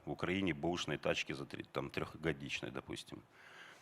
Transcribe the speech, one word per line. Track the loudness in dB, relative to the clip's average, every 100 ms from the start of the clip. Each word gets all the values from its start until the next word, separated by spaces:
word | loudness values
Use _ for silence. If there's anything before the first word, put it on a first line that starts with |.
| -4
в |
Украине | 0 2 4 4
бэушной | 4 2 2 0 2
тачки | 4 4 0
за | -4 0
три, | 0 2
там, | -2 -2
трёхгодичной, | -2 -2 0 0 0 -2 -4 -2
допустим. | -6 -6 -6 -8 -12 -14 -20 -18 -16 -16 -18